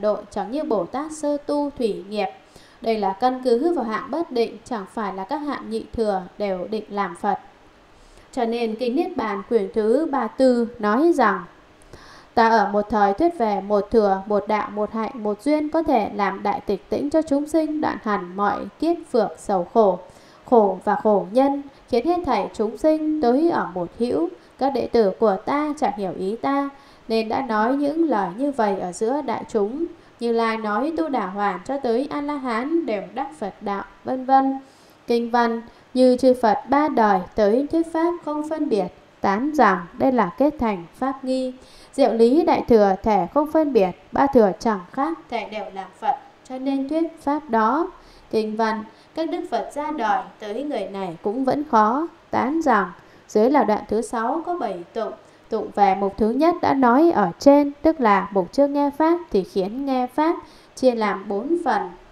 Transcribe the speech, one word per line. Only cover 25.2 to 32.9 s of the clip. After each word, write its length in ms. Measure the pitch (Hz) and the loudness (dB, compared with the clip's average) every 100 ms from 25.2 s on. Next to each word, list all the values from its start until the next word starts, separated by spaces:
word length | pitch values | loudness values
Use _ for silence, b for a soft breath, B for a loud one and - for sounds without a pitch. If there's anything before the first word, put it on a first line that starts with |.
| 220 190 - | 2 0 -2
ta 280 | 285 302 294 | -2 -2 -2
chẳng 200 | 233 214 | -2 -2
hiểu 140 | 190 175 | -6 -6
ý 180 | 185 226 | -6 -4
ta, 340 | 269 277 277 269 B B - | -2 -2 -4 -8 B B -4
nên 220 | 226 220 | -2 -2
đã 120 | 233 | -4
nói 340 | 247 214 220 277 | -2 0 0 0
những 340 | 285 320 330 | 0 0 0
lời 200 | 220 190 190 | 0 -2 -2
như 140 | 285 | -2
vậy 280 | 277 214 196 | 0 0 -2
ở 120 | 185 | -4
giữa 300 | 175 226 277 | -4 -2 -2
đại 220 | 254 220 - | -4 -6 -4
chúng. 360 | 220 202 277 339 B B - | -2 -2 -2 -8 B B -8
Như 120 | 233 | -2
Lai 260 | 226 226 220 | 0 0 -2
nói 360 | 214 214 285 320 | -4 -2 -2 -2
Tu 120 | 320 | -2
Đà 180 | 262 190 | -2 -4
Hoàn 320 | 196 202 180 185 | -4 -4 -4 -6
cho 120 | 277 | -4
tới 300 | 254 226 294 | -2 -2 -2
A-la-hán 720 | 294 285 294 262 226 269 339 | -6 -6 -6 -4 -4 -2 -2
đều 180 | 277 | -2